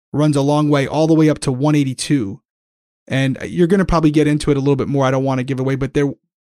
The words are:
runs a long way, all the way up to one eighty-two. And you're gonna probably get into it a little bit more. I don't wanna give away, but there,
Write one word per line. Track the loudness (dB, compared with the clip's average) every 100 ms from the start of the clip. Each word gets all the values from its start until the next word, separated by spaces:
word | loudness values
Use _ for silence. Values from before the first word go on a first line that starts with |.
| _
runs | 0 0 2
a |
long | 0 0 2
way, | 0 0
all | 0 2
the | 4
way | 4
up | 2
to | -4
one | -2 0 0
eighty-two. | 0 -4 -2 -2 -2 -10 _ _ _ _ _ _ -6
And | -2 -2 -4 -6
you're | 0 2
gonna | 2
probably | 2 2 2
get | 2 2
into | 0 0
it | 0
a |
little | 0 0
bit | 0
more. | 0 0
I |
don't | 0
wanna | -2 -2
give | -4 -4
away, | -4 -4
but | -4 -2
there, | -2 -4 _ _